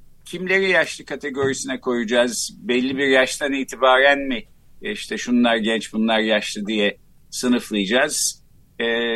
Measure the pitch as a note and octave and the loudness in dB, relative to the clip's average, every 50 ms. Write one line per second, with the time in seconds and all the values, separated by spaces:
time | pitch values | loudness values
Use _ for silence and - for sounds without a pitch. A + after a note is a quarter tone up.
0 | - - - - - - - E3+ F#3 F3+ F#3+ G3 G3 F#3+ F3+ E3 D#3 - - - | -20 -20 -20 -20 -20 -12 -10 -8 -4 0 0 0 2 2 2 2 0 0 -4 -12
1 | A#2 - D3 C3+ C#3 C#3+ C3 C3+ C#3 C3+ C3+ C3 - C3+ C3 B2 - C3 B2 A#2+ | -12 -12 -12 -8 -8 -8 -4 -2 0 0 0 -2 -4 -8 -8 -6 -2 -2 -2 -2
2 | A#2 G#2 B2 A#2+ A#2+ B2 A2+ - - - - - E2+ G#2 - B2 B2 C3 C3+ C3 | 0 0 2 2 2 2 0 -4 -8 -8 -10 -10 -4 0 0 0 0 0 -2 0
3 | C#3+ C3+ C3 C3 B2+ B2+ - - D3+ C#3 C#3 C#3 C3 - - A2+ B2 C3 B2+ C3 | 2 4 4 4 4 2 0 -4 -4 -4 -4 -4 -4 -6 -4 2 4 4 6 6
4 | C3+ C#3 C#3+ C#3 C#3 C3+ B2+ A2 G#2+ _ - _ _ - - - - G#2+ G#2 G#2 | 6 4 4 2 0 -4 -6 -6 -6 _ -20 _ _ -20 -20 -12 -8 -8 -8 -8
5 | - - A2 G#2+ - A#2+ B2 A#2+ A#2+ A#2 A#2 A2+ G#2 A2 A2+ A2 G2+ - - A2 | -8 -8 -8 -6 -2 0 2 4 4 4 2 2 2 0 -2 -2 -4 -4 -4 -2
6 | A2 A2+ A2+ A2 A2 G#2+ A2 G#2 - - - G#2+ G2+ G2 A2 G#2+ G#2 G#2 - - | 0 2 2 2 2 2 2 0 0 -4 -8 -8 -6 -4 -2 0 0 0 -2 -4
7 | _ _ - - - - - - - B2 B2 A#2+ - - G#2+ G#2 G2 F#2 A2 B2+ | _ _ -20 -20 -20 -14 -10 -4 0 0 0 0 0 -2 -2 -2 0 0 2 2
8 | C#3 D#3 D3 - - - - - _ - - - - _ _ - A#2 A#2 A#2 A#2 | 2 0 0 -2 -4 -4 -6 -8 _ -20 -20 -20 -20 _ _ -6 -4 -2 -2 -2
9 | A#2 A#2 A#2 | -2 -2 -2